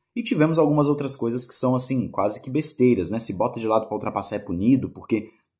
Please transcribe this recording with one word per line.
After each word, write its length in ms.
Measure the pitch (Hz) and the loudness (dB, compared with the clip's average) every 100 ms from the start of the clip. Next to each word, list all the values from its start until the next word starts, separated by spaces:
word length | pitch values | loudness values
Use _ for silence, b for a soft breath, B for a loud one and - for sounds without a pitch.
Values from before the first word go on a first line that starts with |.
| _ - | _ -6
e 80 | |
tivemos 340 | - 175 160 165 | -2 0 2 2
algumas 300 | 147 147 143 | 2 2 2
outras 260 | 143 139 | 0 -2
coisas 320 | - 117 123 - | -2 -2 0 0
que 80 | |
são, 220 | - 127 127 | 2 2 2
assim, 320 | - 135 98 | 0 0 -4
quase 340 | - 101 - | -2 -2 -2
que 80 | - | -4
besteiras, 640 | 143 151 - 123 107 82 | -2 0 4 4 4 0
né? 80 | 110 | -2
Se 140 | - | -2
bota 260 | 95 120 120 | 0 -2 -2
de 80 | 110 | 0
lado 200 | 110 110 | 0 0
pra 80 | 107 | -6
ultrapassar 420 | 107 104 98 104 | -4 -2 -2 -2
é 20 | |
punido, 500 | - 87 110 131 90 | -4 0 2 2 0
porque 400 | - - 110 107 B B | -10 -4 -4 -4 B B